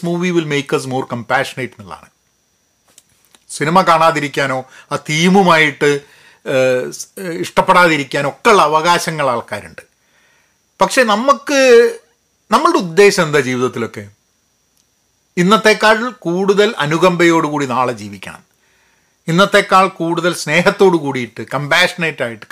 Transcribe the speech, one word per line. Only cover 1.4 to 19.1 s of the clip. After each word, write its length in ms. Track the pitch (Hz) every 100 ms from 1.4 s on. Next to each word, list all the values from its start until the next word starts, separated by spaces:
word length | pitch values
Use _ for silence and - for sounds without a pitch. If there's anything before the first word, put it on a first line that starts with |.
| 131 - 123 -
എന്നുള്ളതാണ്. 340 | 98 78 - _ _ _ _ _ _ _ _ _ _ _ _ _ _
സിനിമ 320 | - 151 180
കാണാതിരിക്കാനോ 760 | 170 165 160 151 143 147 135 131 - - -
ആ 40 | 143
തീമുമായിട്ട്, 920 | - 156 180 190 180 160 151 135 147 143 - _ _ _ -
ഏഹ്, 380 | 131 131 127 147
സ്-, 160 | - - -
ഏഹ്, 180 | 185 170
ഇഷ്ടപ്പെടാതിരിക്കാനോ 840 | 156 - 170 180 175 156 135 147 143
ഒക്കെ 200 | - 233
ഉള്ള 120 | 202
അവകാശങ്ങൾ 680 | 151 156 165 170 175 160 139
ആൾക്കാരുണ്ട്. 520 | 117 - 104 87 - - _ _ _ _ _ _ _ _ -
പക്ഷേ 220 | - 269
നമുക്ക്, 560 | 226 214 269 247 - 277 262 233 233 - _ _ _ _ _
നമ്മളുടെ 260 | 226 330 320
ഉദ്ദേശം 460 | 180 165 202 190
എന്താ 160 | 160 147
ജീവിതത്തിലൊക്കെ? 640 | 127 127 127 120 110 - 101 _ _ _ _ _ _ _ _ _ _ _ _ -
ഇന്നത്തേക്കാൾ 600 | 180 214 220 202 214 220 247 208 170
കൂടുതൽ 440 | 180 196 196 208 233
അനുകമ്പയോടുകൂടി 880 | 147 160 180 170 170 165 147 147 135
നാളെ 280 | 120 127
ജീവിക്കണം, 500 | 113 104 98 - - _ _ _ _ _ _ _